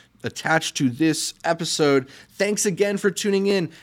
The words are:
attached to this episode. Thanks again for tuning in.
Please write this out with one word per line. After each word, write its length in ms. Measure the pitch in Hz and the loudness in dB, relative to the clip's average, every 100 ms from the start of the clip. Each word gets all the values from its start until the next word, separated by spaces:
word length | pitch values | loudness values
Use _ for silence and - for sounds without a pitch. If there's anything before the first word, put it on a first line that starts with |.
| - _ | -20 _
attached 540 | 120 - 156 160 - - | -10 -6 0 0 0 -2
to 120 | 135 | -2
this 460 | 120 160 156 - - | 2 0 0 -4 -6
episode. 640 | - 165 165 - 151 139 127 - - | -4 -2 -2 0 4 2 0 -8 -12
Thanks 340 | - 202 208 | -4 -2 0
again 320 | 214 170 202 196 | -2 0 0 0
for 140 | 202 | -2
tuning 360 | 190 208 196 196 | -2 0 0 2
in. 220 | 196 165 - | 0 -2 -8